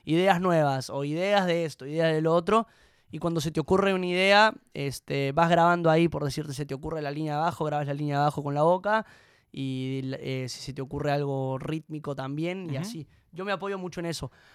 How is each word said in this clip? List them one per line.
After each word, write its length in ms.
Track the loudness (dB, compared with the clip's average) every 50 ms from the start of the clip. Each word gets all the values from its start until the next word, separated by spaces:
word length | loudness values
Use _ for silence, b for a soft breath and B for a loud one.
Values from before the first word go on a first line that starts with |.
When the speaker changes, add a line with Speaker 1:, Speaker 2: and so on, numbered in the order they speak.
| b
Speaker 1:
ideas 380 | 0 2 4 4 4 4 4
nuevas 480 | 4 4 4 4 4 2 0 -2 -4 -6
o 160 | -8 -6 -6
ideas 400 | -4 -4 -2 0 2 2 2 2
de 180 | 2 0 0 -2
esto, 220 | -4 -6 -10 -10
ideas 280 | -6 0 2 2 2 2
de 60 | 2
lo 140 | 2 4 2
otro. 320 | 2 4 4 2 2 2 b b b b b b b b b
Y 100 | -10 -6
cuando 200 | -4 -2 -2 -2
se 120 | -2 -2
te 100 | -2 -2
ocurre 320 | 0 2 4 4 4 2 2
una 120 | 0 -2
idea, 480 | -2 0 2 4 6 6 6 6 4 2 -4 _ _ -10
este, 580 | -6 -6 -6 -6 -8 _ -4 -2 -2 -2 0
vas 180 | 2 2 4 6
grabando 400 | 6 6 6 6 4 4 4 4
ahí, 200 | 6 6 4 4
por 160 | 2 -2 -4
decirte, 260 | -4 -4 -6 -8 -8 -8
se 120 | -8 -8
te 80 | -8 -8
ocurre 280 | -8 -8 -8 -6 -6
la 100 | -6 -6
línea 240 | -6 -4 -4 -4 -2
de 40 | 0
abajo, 240 | 0 -2 -2 -2 -2
grabas 240 | 0 0 0 0
la 60 | -2 -2
línea 220 | -2 -2 0 2
de 40 | 2 2
abajo 200 | 2 2 0 -4
con 100 | -2 2
la 100 | 4 4
boca 420 | 4 4 4 2 0 0 0 0 b b b b b b b b b
y, 520 | -8 -6 -6 -4 -4 -4 -4 -4 -4 -4 -6 -6 -8 -6
eh, 280 | -6 -6 -4 -4 -6 -6
si 100 | -8 -10
se 140 | -10 -10 -8
te 80 | -8
ocurre 320 | -8 -6 -6 -4 -2 0 0
algo 440 | 0 0 -2 -2 -2 -2 -4 -4
rítmico 580 | -6 -6 -6 -6 -8 -8 -10 -12 -10 -8 -8 -8
también 480 | -8 -8 -8 -6 -4 -4 -4 -6 -6 -8 -6
y 40 | -6
Speaker 2:
Ujú. 60 | -6
Speaker 1:
así. 260 | -6 -8 -10 -12 -14 _ _ _ _ _
Yo 140 | -12 -8 -6
me 80 | -4 -4
apoyo 240 | -4 -4 -6 -6
mucho 240 | -6 -8 -8 -8 -6
en 60 | -6
eso. 220 | -4 -6 -6 -8 -10 b b b b